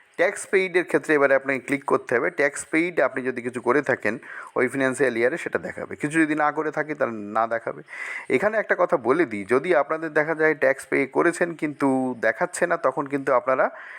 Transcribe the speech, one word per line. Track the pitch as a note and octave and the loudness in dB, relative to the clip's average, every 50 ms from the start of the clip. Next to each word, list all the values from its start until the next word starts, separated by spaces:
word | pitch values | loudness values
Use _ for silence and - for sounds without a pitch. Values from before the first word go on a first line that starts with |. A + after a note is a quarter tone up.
| - _ _ - | -20 _ _ 0
ট্যাক্স | D#3+ G3+ G3 - - - | 0 0 0 -4 -4 0
পেইডের | - F#3+ F#3+ F#3 E3+ F3+ E3 | 0 0 2 2 0 -2 0
ক্ষেত্রে | - - D#3 C#3 - D#3 | 2 0 0 2 2 2
এবারে | C#3+ C#3 C3+ C3+ | 4 4 4 4
আপনাকে | C3+ C3+ C3+ C#3 C3 | 2 2 0 -2 -4
ক্লিক | - - C#3 C#3 - | -2 -4 -4 -4 0
করতে | - C3 C3 C3+ - C3 A#2+ | 0 0 0 0 0 -2 0
হবে। | D3 F3 | 0 -2
ট্যাক্স | F3 - C#3+ C#3+ C#3+ - - | 0 0 0 0 -2 -4 -6
পেইড | - - D#3+ E3+ F3+ E3+ D#3+ | -2 0 0 0 0 0 0
আপনি | C#3+ B2+ - C#3 B2 | 0 0 0 -4 -6
যদি | B2+ B2+ A#2+ | -6 -6 -6
কিছু | A#2 B2+ A#2+ B2 | -6 -8 -8 -2
করে | G#2+ A#2+ B2 D3 | 0 2 2 2
থাকেন | C#3 - B2+ - - G#2+ A2 C#3 - - - - - - - | 2 0 0 0 0 -2 -4 -4 -8 -14 -16 -16 -16 -6 -2
ওই | - B2+ B2 | 0 0 0
ফিনান্সিয়াল | B2+ C#3 C3+ C3 B2+ A#2+ C#3+ B2+ A#2+ A2+ | 0 0 0 0 0 2 0 0 2 2
ইয়ারে | A#2 B2+ D#3 E3+ | 0 0 0 -2
সেটা | - - - G2+ | -4 -4 -4 -4
দেখাবে, | E2 F#2 - - - - G2+ | -4 -8 -10 -10 -10 -10 -8
কিছু | - - D3+ D3+ E3 | -6 -6 -2 2 2
যদি | D#3+ D3+ D#3 | 2 2 2
না | D3+ D3+ D3 | 0 0 0
করে | C#3+ D#3 D#3 D#3 | 0 0 -2 -2
থাকি | D3 D#3 D3+ D3+ D3+ | -4 -4 -4 -4 -4
তাহলে | C#3 C3 A#2+ A2+ G#2+ | -2 -2 -2 -2 -4
না | G2+ G2+ G#2+ A2+ A2+ A2+ | -8 -4 -2 0 0 0
দেখাবে। | A#2 A2+ - C#3 C#3 C#3+ D3 - - - - - - - - - | -2 -4 -4 -6 -8 -10 -12 -16 -14 -12 -12 -10 -10 -10 -2 0
এখানে | - C3 F#3 G#3 A3 A3 | 2 2 2 2 2 0
একটা | G3 - G3+ F3+ | 0 0 2 2
কথা | F3+ F3 - D#3 | 2 2 2 2
বলে | A2+ A2+ C3+ E3+ E3+ | 2 4 4 4 2
দিই, | B2 G#2+ G2+ G2+ | 0 -2 -4 -2
যদি | F#2+ A#2+ C3+ D3 F#3 F3 | 2 2 2 4 4 2
আপনাদের | D3 C#3 - D#3+ D#3+ D#3+ D#3+ D3+ | 2 2 2 -2 -4 -4 -2 0
দেখা | D#3 D3+ D#3 D#3+ | 0 0 0 0
যায় | D3+ D#3 D#3 D#3 | 2 2 2 2
ট্যাক্স | C#3+ C3+ C3 C3+ - - - | 4 2 2 2 0 -2 -2
পে | - C#3+ C#3 | 0 0 0
করেছেন | B2 - C#3 D#3 E3+ E3 - F3+ F3 E3+ | 0 2 2 2 2 2 0 -2 -2 -2
কিন্তু | - - D3+ C#3+ - C#3+ C#3 C3 C3 C3 B2+ B2 A#2+ | -4 -6 -6 -2 0 0 2 2 2 0 -2 -2 -2
দেখাচ্ছে | G#2+ A2 A#2 - F3+ F3 - - F#3 F3 | 0 0 0 0 -2 -4 -2 -2 -2 0
না, | E3+ - | 0 0
তখন | - C3+ C3+ D#3 D3 C3 | 0 0 0 -2 -2 -4
কিন্তু | C#3+ C#3 C3+ C#3+ C3+ | -4 -4 0 2 2
আপনারা | B2 - - C3 C3 F3 A#3+ - - - - - | 2 2 2 2 2 2 0 -2 -6 -16 -18 -18